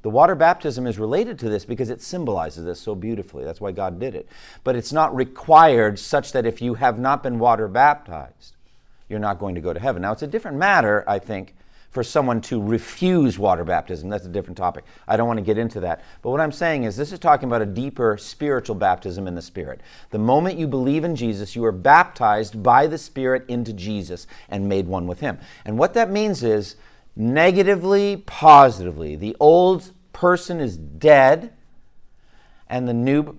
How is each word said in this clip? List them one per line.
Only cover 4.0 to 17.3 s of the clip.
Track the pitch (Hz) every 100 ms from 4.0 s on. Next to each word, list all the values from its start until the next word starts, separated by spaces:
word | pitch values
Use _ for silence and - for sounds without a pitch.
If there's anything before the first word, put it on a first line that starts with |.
did | 127
it. | 92 - - - -
But | - 120
it's | -
not | 151 160
required | 127 131 - - 156 160 123 107 101
such | - 147 -
that | 135 117
if | 110
you | 120
have | 107 127 110
not | 131 143
been | 139 120
water | 120 113 107
baptized, | 98 139 143 - 82 64 _ - - _ _ _ - -
you're | 107
not | 104 95
going | 98 90
to |
go | 80
to | 82
heaven. | 120 98
Now, | 95
it's | 107
a | 151
different | 214 208 143
matter, | 190 190 113 104 -
I | 101
think, | - 104 - _ _ - -
for | -
someone | 117 156 131 117
to | 107 120
refuse | 101 113 - - 170 180 135 92
water | 98 87
baptism. | 85 85 - 87 87
That's | 101
a | 92
different | 90 90 90
topic. | 90 85 - - -
I | 110
don't | 117
want | 117
to |
get | 98 107
into | 117 104
that. | 90 80 - -
But | -
what | 135
I'm | 156
saying | 143 170 151
is | 117 98
this | 147
is | 180
talking | 175